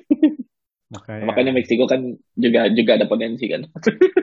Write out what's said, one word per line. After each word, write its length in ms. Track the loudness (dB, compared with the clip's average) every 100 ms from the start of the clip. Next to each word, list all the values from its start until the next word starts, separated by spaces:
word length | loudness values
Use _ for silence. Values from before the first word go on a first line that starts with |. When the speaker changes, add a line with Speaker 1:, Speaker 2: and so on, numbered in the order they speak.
| -4 0 0 0 -12 _ _ _ _
Speaker 1:
Makanya 380 | -20 -14 -6 -2
Speaker 2:
Makanya 260 | 0 2
Meksiko 320 | 0 0 0
kan 160 | 2 0 -4 -12 _ -2
juga, 320 | 2 2 2
juga 220 | 2 2
ada 160 | 2 2
potensi 400 | -2 -4 -6 -6
kan. 160 | -6 -8 -6 -4 2 0 2